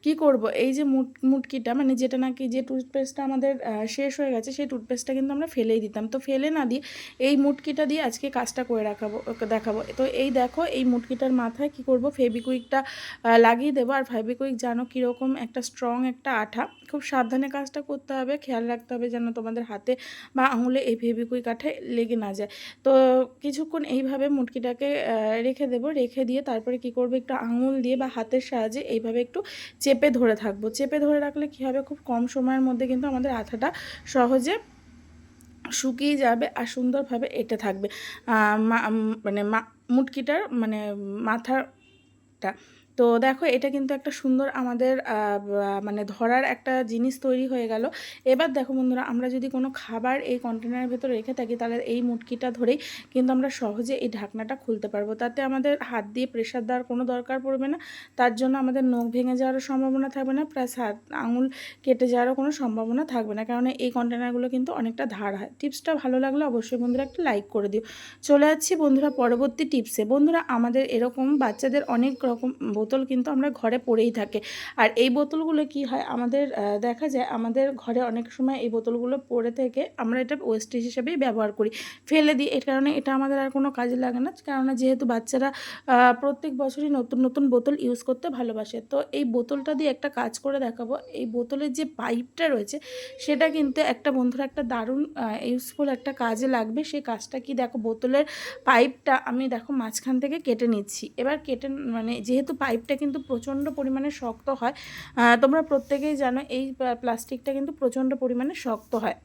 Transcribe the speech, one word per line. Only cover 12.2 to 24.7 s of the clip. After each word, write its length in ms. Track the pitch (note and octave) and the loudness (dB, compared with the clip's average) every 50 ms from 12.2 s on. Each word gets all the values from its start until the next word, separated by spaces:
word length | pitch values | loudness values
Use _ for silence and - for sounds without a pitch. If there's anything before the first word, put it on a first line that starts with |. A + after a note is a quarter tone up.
| B3+ A#3+ A3 A#3 A3+ B3+ B3+ B3+ A#3+ - C4+ C4+ C4+ - - - - - - - - | 0 2 2 -2 -2 -2 -4 -4 -2 -2 -2 -2 -2 -2 -10 -12 -14 -14 -16 -4 2
আহ, 140 | A#3 A3+ | 6 8
লাগিয়ে 340 | A3+ A#3 A#3 A#3 A#3+ C4 D4 | 8 8 8 6 4 2 0
দেবো। 200 | C4+ C4+ A#3+ A#3 | 2 2 2 2
আর 120 | C#4 C4+ C4 | 2 0 0
ফেবিকুইক 540 | B3+ B3 A3 A3 A3 B3 A#3+ C4+ C4+ B3+ | 0 -2 -4 -2 -2 -4 -4 -2 -4 -4
জানো 280 | A3+ - B3 A#3+ A#3 B3 | -2 -2 -2 -2 -2 -4
কীরকম 500 | A#3+ - C4 B3 A#3+ A#3+ B3 C4 C4 C4+ | -4 -2 -2 0 0 -2 -2 -2 -2 -2
একটা 260 | - B3 A3+ - B3+ | -2 -4 -6 -6 -8
স্ট্রং 460 | A#3+ - - - B3+ A#3+ A#3+ B3 B3+ | -8 -8 -8 -4 -4 -2 -2 0 -2
একটা 240 | B3+ B3 B3+ _ C4+ | -2 -4 -4 _ -2
আঠা, 360 | B3+ A3 G#3+ G#3+ - - C#4 F#4+ - - - - | 0 0 -2 -2 -2 -4 -4 -4 -6 -18 -14 -8
খুব 100 | - D4 | -8 -6
সাবধানে 480 | - - C#4+ C4 B3 A3+ B3+ C4 C4+ C4+ | -6 -2 0 0 2 2 2 0 0 0
কাজটা 320 | C4+ C#4 C#4 C4+ - D4 | -2 -6 -6 -6 -8 -10
করতে 320 | C#4+ - C#4+ C#4 - - C4+ | -6 -6 -8 -8 -6 -6 -4
হবে, 240 | C4+ C4 B3 C#4+ | -4 -2 -2 -2
খেয়াল 300 | D4 D4 C4+ B3+ A3+ A#3 | -4 -4 -4 -2 -2 0
রাখতে 260 | A#3 A#3+ A#3 A#3 _ B3+ | -2 -4 -4 -6 _ -6
হবে 160 | A#3+ A#3+ A#3+ | -4 -4 -2
যেন 240 | A3+ A#3+ A#3 A#3 A#3 | -2 -2 -2 -2 -4
তোমাদের 300 | A#3 A3 A3+ A3+ A#3 A#3 | -4 -6 -4 -4 -6 -6
হাতে 320 | A#3 G#3+ G3+ - - B3+ B3+ - - - - - - _ | -6 -8 -6 -2 -2 -2 -2 -2 -18 -18 -18 -20 -6 _
বা 100 | C4+ B3+ | 2 2
আঙুলে 340 | C4+ C4+ A#3 A#3+ B3 B3+ C4+ | 4 4 2 2 2 2 0
এই 160 | - - A3+ | 2 0 0
ফেবিকুইক 520 | A3+ A#3 A#3 A#3 A3 A#3+ A#3 B3 B3 A#3+ | 0 0 -2 0 0 -2 -2 -4 -4 -2
আঠা 220 | A#3 A3+ A#3 B3+ D4+ - - | -4 -6 -2 -4 -4 -4 -4
লেগে 340 | - - B3 A#3 A#3 A3 A#3+ | -8 -4 -2 -2 0 0 0
না 180 | A#3 G#3 G3+ G3 | -2 -2 -4 -4
যায়। 160 | G3 G3+ G3+ - - - - - _ _ | -6 -8 -8 -8 -16 -16 -18 -18 _ _
তো 80 | C4+ C4+ C4 C4 B3+ B3+ C4 C4 B3 - _ | 6 8 8 8 8 6 6 4 0 -4 _
কিছুক্ষণ 420 | - D4 C4+ C#4+ D#4+ D#4 D#4+ E4 D4 | -6 -6 -4 -4 -6 -4 -4 -6 -4
এইভাবে 460 | - B3 C4 C4+ C4 C#4 C4+ C4+ C#4+ | -2 -2 0 0 0 -2 0 0 2
মুটকিটাকে, 760 | C#4+ C4+ B3+ A#3 - B3+ A3+ B3 | 2 0 0 -2 -4 -4 -4 -4